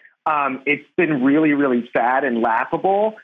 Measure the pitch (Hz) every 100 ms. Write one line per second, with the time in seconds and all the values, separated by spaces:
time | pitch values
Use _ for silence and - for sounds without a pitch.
0 | - _ - 151 139 131 - 143 - -
1 | 160 147 131 147 156 143 143 123 117 135
2 | 117 135 139 117 117 113 127 165 185 196
3 | 220 214